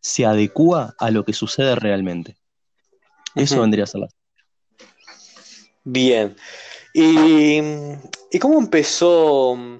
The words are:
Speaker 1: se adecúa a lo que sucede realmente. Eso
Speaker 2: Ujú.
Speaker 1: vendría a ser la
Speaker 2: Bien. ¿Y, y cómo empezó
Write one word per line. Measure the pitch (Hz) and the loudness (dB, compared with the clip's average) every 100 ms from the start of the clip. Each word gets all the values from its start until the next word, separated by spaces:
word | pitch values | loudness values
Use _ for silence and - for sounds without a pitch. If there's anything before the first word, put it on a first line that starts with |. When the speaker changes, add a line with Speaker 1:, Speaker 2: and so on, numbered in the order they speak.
Speaker 1:
se | - - 113 | -8 -2 0
adecúa | 107 104 - 165 170 110 - | 0 -2 2 2 2 -4 -6
a | 117 | -2
lo | 110 | -2
que | 101 | -2
sucede | 104 110 - 135 117 | -6 -6 -2 -2 0
realmente. | 104 98 95 85 82 - _ _ _ _ _ _ _ _ - | -2 -4 -4 -8 -12 -20 _ _ _ _ _ _ _ _ -12
Eso | - 139 | -4 -2
Speaker 2:
Ujú. | 135 | 0
Speaker 1:
vendría | 113 107 | 0 0
a | 101 | -4
ser | 98 | -8
la | 101 _ _ _ _ _ _ _ - _ - - - - - - _ _ | -12 _ _ _ _ _ _ _ -20 _ -20 -20 -20 -20 -20 -20 _ _
Speaker 2:
Bien. | - 127 127 117 104 98 - - - - _ | -8 -2 2 2 -2 -6 -20 -20 -20 -20 _
¿Y, | 160 160 160 156 156 151 151 151 147 147 143 - - - | 2 4 4 4 4 4 0 -2 -8 -12 -16 -18 -20 -8
y | 180 | -2
cómo | 269 311 | 2 2
empezó | 226 165 143 - 175 170 156 139 131 123 120 120 | 2 0 0 0 2 4 4 2 0 -2 -10 -18